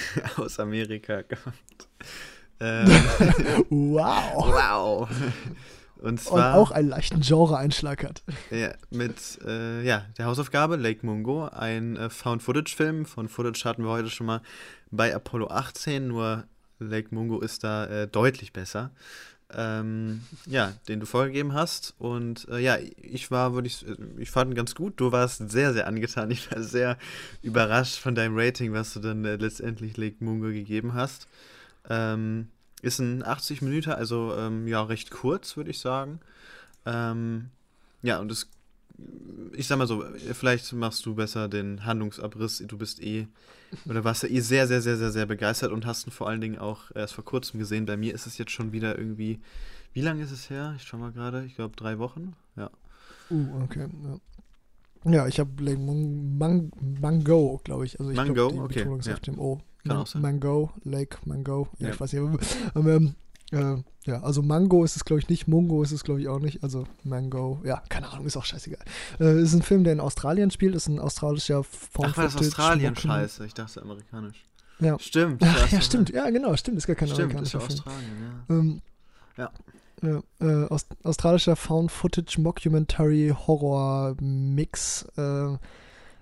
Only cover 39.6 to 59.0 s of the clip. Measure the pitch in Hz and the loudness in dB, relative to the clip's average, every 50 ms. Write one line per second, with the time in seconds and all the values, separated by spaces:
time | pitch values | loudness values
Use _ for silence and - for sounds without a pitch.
39.6 | 131 131 143 135 127 113 110 107 - - - - - - 123 - 131 127 123 120 | -4 0 0 2 2 0 0 -2 -4 -8 -12 -10 -8 -8 -6 0 2 2 2 2
40.6 | - - 123 120 117 110 - - - 113 107 110 110 107 - 110 107 101 104 101 | 0 -6 -6 -4 -4 -4 -4 -4 -6 -4 -4 -4 -4 -4 -2 -4 -4 -2 -2 -4
41.6 | 101 101 101 101 107 117 113 110 107 104 - - - 104 - 107 110 107 - - | -4 -4 -6 -6 -4 -2 -2 -2 -2 -4 -6 -6 -10 -8 -6 -4 -4 -4 -4 -6
42.6 | 95 104 110 104 110 - - - - 107 107 110 110 110 _ _ _ - - - | -10 -10 -10 -8 -8 -8 -10 -8 -6 -6 -4 -4 -6 -8 _ _ _ -20 -20 -20
43.6 | - - - - - 143 110 113 107 113 113 - 139 - 123 127 117 113 131 135 | -20 -18 -16 -12 -8 -4 -2 0 0 0 0 0 0 0 0 0 2 4 4 4
44.6 | 131 123 123 123 117 120 120 110 113 110 107 110 107 104 107 101 113 104 117 - | 4 4 4 2 2 2 0 0 0 -2 0 -2 -2 -2 -2 0 0 0 0 0
45.6 | 131 95 107 110 110 120 113 - - 120 - - - 104 110 110 110 110 107 - | -2 -2 -2 -2 -4 -4 -6 -6 -8 -10 -10 -8 -6 -4 -4 -4 -4 -6 -6 -6
46.6 | 104 107 107 - - - - 110 104 104 - - - - - 127 131 - - 110 | -6 -8 -8 -10 -12 -12 -8 -8 -8 -8 -8 -12 -8 -6 -4 -4 -4 -6 -8 -6
47.6 | 107 101 107 110 110 104 104 104 110 113 - 113 - 117 - - 113 - - - | -4 -2 -2 -2 -2 -2 -2 -2 -4 -4 -6 -6 -10 -12 -10 -10 -10 -8 -8 -6
48.6 | 113 107 110 110 113 110 - - 110 110 107 107 110 110 110 - - - - - | -6 -6 -4 -4 -4 -4 -4 -4 -6 -6 -6 -6 -4 -6 -6 -6 -10 -14 -12 -12
49.6 | - - - - - - - 131 147 165 156 151 151 135 135 127 - - 139 139 | -10 -10 -12 -14 -16 -10 -6 -4 -2 -2 -2 -4 -6 -8 -10 -12 -12 -10 -10 -8
50.6 | 147 151 147 131 - - 113 113 120 117 117 120 120 123 127 131 131 127 127 - | -8 -8 -10 -12 -14 -12 -12 -10 -10 -10 -10 -8 -8 -6 -6 -8 -8 -10 -10 -10
51.6 | 113 107 110 - 113 110 110 107 120 127 - 160 175 185 165 - _ _ - - | -10 -10 -10 -8 -8 -6 -6 -4 -6 -8 -8 -10 -12 -14 -14 -16 _ _ -14 -12
52.6 | 104 - - - - - - - - - - - - - 170 151 139 139 135 131 | -12 -12 -12 -16 -20 -20 -20 -20 -20 -20 -20 -18 -8 -2 -2 0 0 -2 -2 -4
53.6 | 131 127 - 151 - - - 147 147 139 135 - - - - - - - - - | -4 -4 -4 -6 -8 -8 -10 -12 -12 -12 -12 -12 -14 -20 -20 -20 -20 -20 -20 -20
54.6 | _ _ - - - _ - - - 165 165 151 127 131 - 156 143 139 135 143 | _ _ -20 -20 -20 _ -14 -2 4 6 6 6 6 4 0 0 -2 -2 -2 -4
55.6 | 143 139 139 135 135 143 147 151 151 147 147 147 143 139 139 143 156 165 175 175 | -2 -2 -2 -2 -2 -2 -2 0 0 -2 -2 -4 -4 -2 0 0 2 4 4 4
56.6 | 160 156 - - 135 135 139 139 143 151 165 160 147 151 165 165 147 131 135 135 | 2 0 -4 -6 -4 -4 -4 -2 0 2 4 4 6 8 8 8 6 6 2 -2
57.6 | - - 135 127 131 123 - - 139 135 135 123 135 139 131 120 120 131 - 131 | -6 -6 -4 -4 -4 -4 -6 -6 -4 -2 0 0 2 2 4 4 4 4 2 0
58.6 | 135 131 131 117 101 139 135 131 | -4 -4 -2 -2 -2 -2 -2 -4